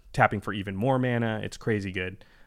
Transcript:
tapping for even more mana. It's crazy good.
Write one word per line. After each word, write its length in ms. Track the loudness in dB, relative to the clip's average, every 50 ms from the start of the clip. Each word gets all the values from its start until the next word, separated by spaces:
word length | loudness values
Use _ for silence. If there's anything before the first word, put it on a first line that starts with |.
| -16 -4
tapping 280 | 2 4 4 4 4 0
for 120 | -4 -4 -4
even 220 | -4 -4 -4 -2
more 220 | 0 2 2 2 2
mana. 400 | 2 2 2 2 0 0 -2 -2
It's 140 | -6 -8 -8 -4
crazy 320 | -2 0 0 0 0 -2
good. 340 | -4 -4 -6 -6 -8 -12 -16 -20 -20 -20 -20